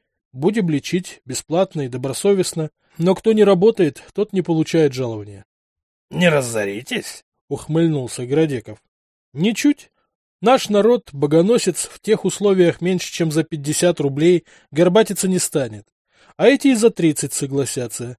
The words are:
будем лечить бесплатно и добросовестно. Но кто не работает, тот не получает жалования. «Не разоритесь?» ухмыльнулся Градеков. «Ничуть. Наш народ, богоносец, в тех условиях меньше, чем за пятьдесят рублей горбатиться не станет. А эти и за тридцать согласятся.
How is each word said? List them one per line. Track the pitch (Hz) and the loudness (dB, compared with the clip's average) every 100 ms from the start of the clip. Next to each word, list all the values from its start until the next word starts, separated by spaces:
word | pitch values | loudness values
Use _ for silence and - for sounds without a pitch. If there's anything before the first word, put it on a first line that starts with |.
| _ _ _ | _ _ _
будем | 131 160 226 175 | -4 -2 0 0
лечить | 143 - 180 180 - | -2 -2 -4 -4 -14
бесплатно | 127 127 - 165 190 156 | -12 -12 -4 -2 -2 -4
и | 131 | -8
добросовестно. | 123 135 127 196 196 175 165 156 _ _ - | -6 -8 -2 0 0 0 -4 -8 _ _ -4
Но | 170 | 0
кто | 185 220 | 0 2
не | 220 | 4
работает, | 202 185 214 220 156 - - | 4 4 4 4 0 -2 -10
тот | - 214 | -6 -4
не | 190 | -2
получает | 170 160 151 165 147 | -2 0 0 2 2
жалования. | 127 123 107 104 98 - _ _ _ _ _ _ | 0 -6 -8 -12 -18 -20 _ _ _ _ _ _
«Не | 156 175 | 0 2
разоритесь?» | 147 123 113 101 104 131 226 - - _ _ - | 2 0 -4 -4 -6 -8 -8 -10 -16 _ _ -12
ухмыльнулся | 139 - 156 165 151 123 - 123 | -10 -4 0 0 0 -6 -8 -2
Градеков. | 143 160 127 - 104 _ _ _ _ _ | 0 0 -2 -10 -18 _ _ _ _ _
«Ничуть. | 131 202 220 294 285 _ _ _ _ _ _ | -4 -2 0 0 0 _ _ _ _ _ _
Наш | 208 262 - | 2 2 2
народ, | 208 214 240 - | 2 4 2 -2
богоносец, | 139 143 160 190 240 190 151 - | -4 2 2 4 2 0 -4 -6
в | - | -8
тех | - 214 | -2 -2
условиях | 190 - 202 190 175 - | -2 -2 2 4 2 2
меньше, | 170 185 - | -2 -2 -4
чем | - 165 | -4 -2
за | 151 | -2
пятьдесят | 156 156 143 151 180 170 | -4 -6 -6 0 0 0
рублей | 143 135 165 175 - _ _ | -2 0 2 2 0 _ _
горбатиться | 143 180 202 220 190 190 | 0 4 4 2 0 -2
не | 180 | -2
станет. | - 151 120 104 - _ _ _ _ - | -2 -4 -6 -10 -20 _ _ _ _ 0
А | 202 | 2
эти | 277 277 | 4 2
и | |
за | 240 226 | 2 2
тридцать | - 165 143 139 | 2 0 0 -6
согласятся. | - 135 139 127 - 120 - 120 | -6 -6 -4 -4 -6 -8 -8 -12